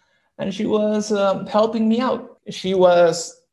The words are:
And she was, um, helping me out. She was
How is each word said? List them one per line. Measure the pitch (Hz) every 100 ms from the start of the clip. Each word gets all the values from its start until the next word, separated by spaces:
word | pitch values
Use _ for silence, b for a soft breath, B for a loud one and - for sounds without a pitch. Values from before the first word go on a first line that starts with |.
| _ _ _ -
And | 196
she | 185 220
was, | 214 214 214 214
um, | 208 196 190 190
helping | 208 220 226 220
me | 226
out. | 254 - - - -
She | - 185
was | 190 180 175 170 165 - - _